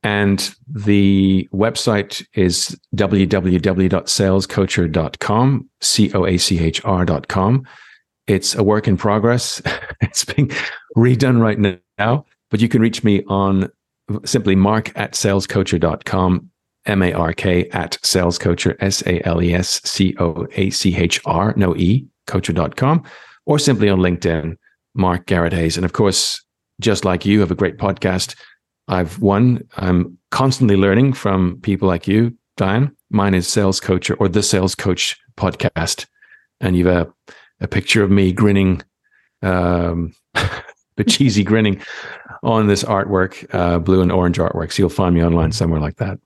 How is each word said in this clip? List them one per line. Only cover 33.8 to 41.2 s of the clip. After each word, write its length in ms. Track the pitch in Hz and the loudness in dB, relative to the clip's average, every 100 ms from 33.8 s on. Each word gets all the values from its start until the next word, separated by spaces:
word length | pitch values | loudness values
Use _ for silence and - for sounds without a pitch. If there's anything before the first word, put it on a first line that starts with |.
| - 92 - | -2 -2 -2
or 180 | - 98 | -2 0
the 140 | 95 | 0
Sales 320 | 98 98 92 | 0 0 0
Coach 420 | - 101 90 - - _ - | -2 -2 -2 -4 -8 _ -4
Podcast. 720 | 95 - - - 80 - - _ _ - _ _ | -4 -2 -4 -4 -4 -6 -12 _ _ -20 _ _
And 160 | 95 90 | -2 2
you've 120 | 87 | 2
a, 200 | 90 80 _ - - _ _ | 2 -2 _ -20 -20 _ _
a 80 | - | -4
picture 340 | 101 - 113 | -4 0 0
of 80 | 98 | 4
me 220 | 98 92 | 4 2
grinning, 500 | 90 104 98 95 85 - _ _ _ _ _ | 2 2 4 2 0 -6 _ _ _ _ _
um, 720 | 95 90 90 87 87 85 85 - | -2 0 0 0 -2 -4 -6 -10
<laughs> 100 | _ | _
but 760 | - - - - _ _ - 107 | -4 -4 -6 -16 _ _ -4 -2
cheesy 360 | - | 2